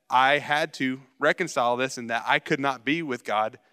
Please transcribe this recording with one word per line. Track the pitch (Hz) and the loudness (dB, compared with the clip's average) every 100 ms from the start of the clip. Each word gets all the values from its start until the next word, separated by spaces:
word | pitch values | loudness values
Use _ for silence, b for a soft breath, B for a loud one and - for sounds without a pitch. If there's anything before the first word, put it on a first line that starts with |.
| - | 0
I | 127 135 143 | 4 4 4
had | 135 147 165 - | 2 -2 -2 -2
to | 131 131 - - | -4 -4 -10 -2
reconcile | 147 180 175 139 120 123 | 0 0 -2 0 2 2
this | 131 - | -2 -4
and | 117 | -6
that | 117 113 | -4 0
I | 147 | 0
could | - 151 | 0 -2
not | 139 127 117 | -2 -2 -2
be | 165 | -2
with | 156 120 - | -2 -6 -2
God | 107 110 - _ | -2 -2 -6 _